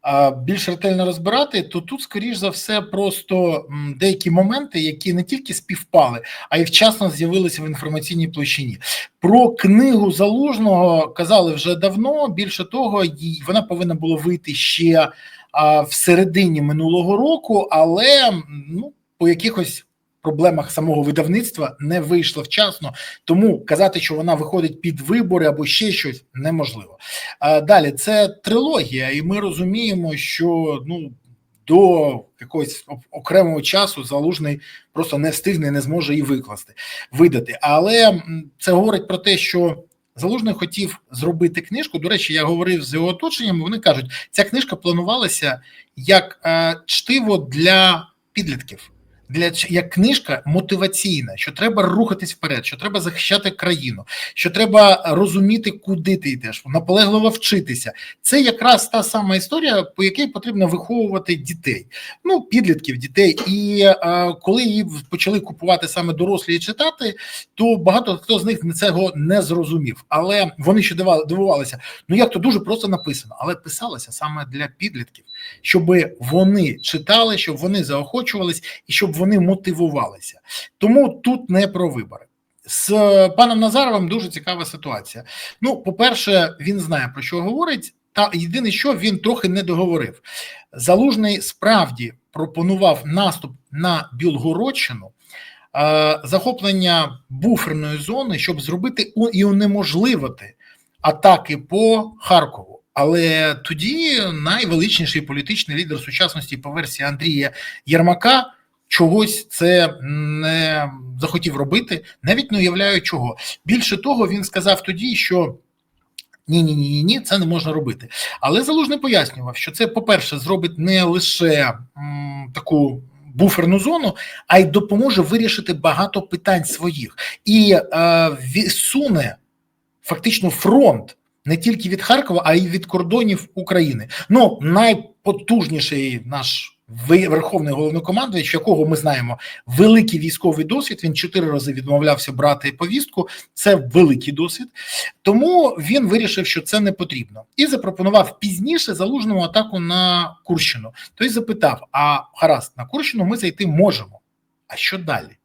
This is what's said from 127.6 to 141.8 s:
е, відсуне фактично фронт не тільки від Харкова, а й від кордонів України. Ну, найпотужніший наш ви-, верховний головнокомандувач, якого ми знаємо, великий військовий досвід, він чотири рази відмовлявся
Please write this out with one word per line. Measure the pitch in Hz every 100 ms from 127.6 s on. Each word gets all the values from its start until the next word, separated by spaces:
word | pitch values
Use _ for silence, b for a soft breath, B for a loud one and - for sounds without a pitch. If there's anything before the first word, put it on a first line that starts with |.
| 208 180 -
е, | 165 170 165 165
відсуне | 139 131 160 202 - - 269 285 175 117 - _ _ _ _ _ _
фактично | - 175 226 220 185
фронт | - 185 247 247 117 - - _ _ 147
не | 165
тільки | 233 226 180
від | 190
Харкова, | - - 277 175 170
а |
й | 165 185
від | 175 -
кордонів | 180 170 233 220 190 - -
України. | 180 180 160 117 110 B B
Ну, | 226 214 220
найпотужніший | 151 185 226 202 - _ - 196 - 233 151 156 - 143 135 120 113
наш | 139 127 - - _ _
ви-, | 113 123 175 185
верховний | 156 156 190 147
головнокомандувач, | 139 151 165 165 196 262 185 -
якого | 165 214 160 156
ми | 156
знаємо, | 151 135 120 120 B B -
великий | 127 214 226 220 165
військовий | 160 - 180 156 156
досвід, | 254 277 -
він | 165 147
чотири | 170 190 165
рази | 143 139
відмовлявся | 131